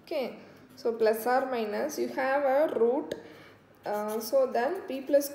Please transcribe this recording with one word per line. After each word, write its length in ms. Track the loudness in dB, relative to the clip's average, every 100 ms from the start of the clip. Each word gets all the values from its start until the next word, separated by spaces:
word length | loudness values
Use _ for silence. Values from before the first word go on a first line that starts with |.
Okay. 340 | -6 -6 -6 -10 -20 -20 -20 -6
So 160 | -6
plus 340 | 2 2 2 2
or 180 | 2 2
minus, 480 | -2 -2 -2 -4 -4
you 80 | -4
have 360 | -2 0 2
a 360 | 2 2 2 2
root. 340 | 2 2 -2 -8 -10 -20 -20 -20 _ -12 -6
Uh, 360 | -4 -2 -4
so 280 | 0 2 2
then 300 | 2 0 -2 -6
P 140 | -8
plus 280 | 2 2 2